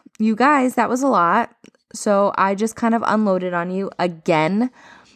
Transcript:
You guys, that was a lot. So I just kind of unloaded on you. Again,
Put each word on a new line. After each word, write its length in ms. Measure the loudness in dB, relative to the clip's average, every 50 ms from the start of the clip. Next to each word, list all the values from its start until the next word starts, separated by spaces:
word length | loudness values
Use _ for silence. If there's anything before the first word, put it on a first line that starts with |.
| _ -18 _ -2
You 140 | 0 0 2
guys, 400 | 2 2 2 4 4 2 0 0
that 140 | 0 -2 0
was 120 | 0 -2
a 80 | 0 2
lot. 460 | 2 2 2 2 2 0 0 -4 _ _ _ -20 _ _ _ _ -14
So 380 | -6 -2 0 2 2 2 0 0
I 200 | 0 0 0 0
just 180 | -2 -4 -4 -4
kind 180 | -2 -2 0 0
of 120 | 0 0
unloaded 480 | 0 0 0 2 0 0 0 -2 -4 -6
on 160 | -4 -6 -4
you. 180 | -4 -6 -6 -6 -4
Again, 760 | -4 -4 -4 -4 -4 -2 0 0 2 2 0 0 0 -2 -2 _ -12 -20 -20 -20 -20 -20 _ _